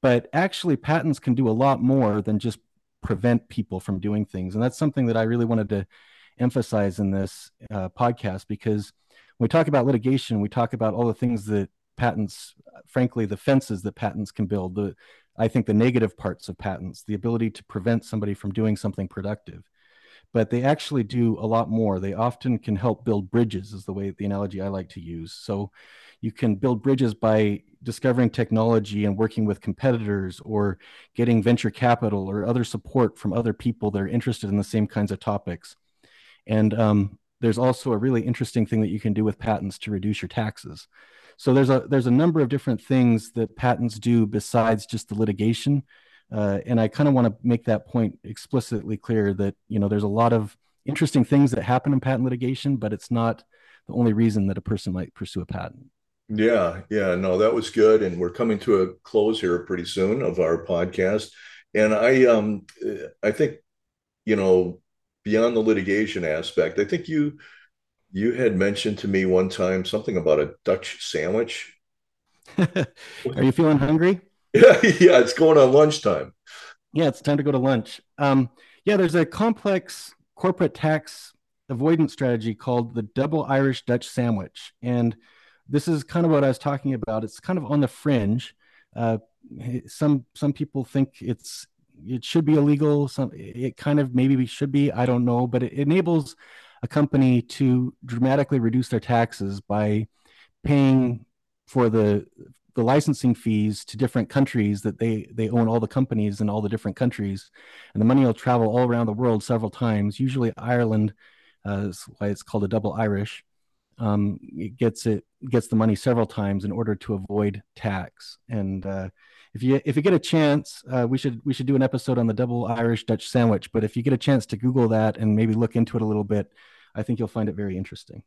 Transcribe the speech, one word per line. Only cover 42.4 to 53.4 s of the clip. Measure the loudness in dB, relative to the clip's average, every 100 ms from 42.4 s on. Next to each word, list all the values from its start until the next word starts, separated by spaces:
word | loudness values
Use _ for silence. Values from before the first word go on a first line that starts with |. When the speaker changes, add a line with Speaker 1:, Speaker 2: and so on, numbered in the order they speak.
Speaker 1:
of | 0
different | -2 -2 -4
things | 0 2 4 2 -2
that | -6 -6 -2
patents | -2 0 -2 -4
do | 0 2 2
besides | -2 -2 0 2 0 -4
just | -10 -8
the | -4
litigation. | -2 0 -2 0 0 -2 -4 _ _ _ _
Uh, | -4 -2 -2 -2
and | 0
I | 0
kinda | 0 2
wanna | 4 2 0
make | -2 -2
that | 0 -4 -2
point | -2 -2 -6 -16
explicitly | -16 -4 -4 -4 -8 -6 -10
clear | -2 0 0 0
that, | -4 -4 _
you | -2
know, | 0
there's | 0
a | -2
lot | 2 2
of | 2 -2 _ _ _ -8
interesting | -2 0 2
things | 4 4 4
that | 2
happen | 0 0 2
in | 0
patent | 0 -2 -2
litigation, | -2 -4 -4 -2 -2
but | -2
it's | -6 -4
not | 0 0 -2